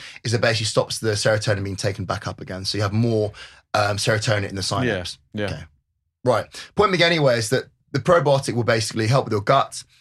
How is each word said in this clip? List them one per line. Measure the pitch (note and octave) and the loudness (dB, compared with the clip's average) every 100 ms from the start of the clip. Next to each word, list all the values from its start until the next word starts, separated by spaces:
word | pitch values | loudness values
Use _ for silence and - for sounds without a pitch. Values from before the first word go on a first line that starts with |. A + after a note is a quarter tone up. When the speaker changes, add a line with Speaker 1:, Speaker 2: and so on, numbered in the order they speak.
| - - A#2+ | -14 -10 -4
Speaker 1:
is | |
it | A#2 | 0
basically | A#2+ A2 A2 | 0 0 0
stops | - - - | 0 -2 -2
the | A2 | -2
serotonin | G2+ A#2 G#2+ A2+ G2 | 0 0 0 0 -2
being | G2 F#2+ | -4 -4
taken | G#2 G2+ F2 | -4 -4 -6
back | G2 - | -6 -6
up | - | -10
again. | - F#2 F#2 | -10 -10 -6
So | G2+ | -2
you | |
have | G2+ | 0
more, | G#2+ A#2 A2 G#2 - - - _ | 2 2 2 0 -6 -20 -20 _
um, | G2+ G#2 G2+ | -2 0 0
serotonin | A#2+ A2 A#2+ G#2 G2 | 0 0 2 0 -2
in | F#2+ | -6
the | |
synapse. | F#2 G#2 B2 G2 F2 - _ | -4 -2 -2 -2 -6 -14 _
Speaker 2:
Yeah, | G#2 G2+ | -6 -6
yeah. | |
Speaker 1:
Okay. | D#2+ E2+ _ _ _ _ _ | -6 -12 _ _ _ _ _
Right. | B2 A2 - - - - | 0 0 -2 -12 -6 2
Point | G3+ | 2
being | F3+ | 4
anyway | E3+ E3+ C#3 A#2 | 4 4 4 2
is | G#2+ | 0
that | B2+ - _ _ | -2 -2 _ _
the | C3+ | -2
probiotic | - F3 D3 C#3 - | 4 4 4 2 0
will | A2+ A2+ | -2 0
basically | A2+ A2 A2 A2 | 0 0 -2 2
help | B2 C3 | 2 2
with | |
your | A2 | -2
gut | G2+ C3+ - - - _ | 2 2 2 -6 -18 _